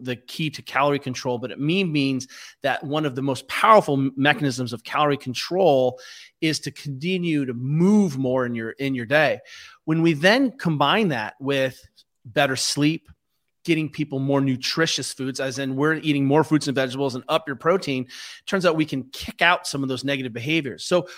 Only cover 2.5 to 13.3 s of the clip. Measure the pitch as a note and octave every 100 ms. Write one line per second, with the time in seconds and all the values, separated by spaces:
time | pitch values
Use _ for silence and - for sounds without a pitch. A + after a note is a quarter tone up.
2.5 | - C3+ B2 D3 D3+ D3+ B2+ C#3 B2+ -
3.5 | - G#3 G#3+ - C#3 C3+ C3+ C#3 C#3+ C#3+
4.5 | A#2+ B2 A#2 - C#3 D3 C#3 C3 A#2+ -
5.5 | F3+ F3+ C3+ B2+ B2 - - - - D#3+
6.5 | D3 C#3+ - D3 C3 E3 F#3 F3 D3 C3
7.5 | A#2+ B2+ D#3 F3+ G#3+ G3 C3+ C3 C3 B2
8.5 | A#2 A2+ - C#3 C3 A2+ D3 C#3+ G2+ -
9.5 | - - - - D#3+ E3 D3 F3+ A#3+ C4+
10.5 | - F3 D3 C#3+ F#3+ G3+ B2+ G#2+ - C3+
11.5 | C#3 C3 - - _ _ _ B2 D3 C#3
12.5 | B2+ - - D3 E3 _ - _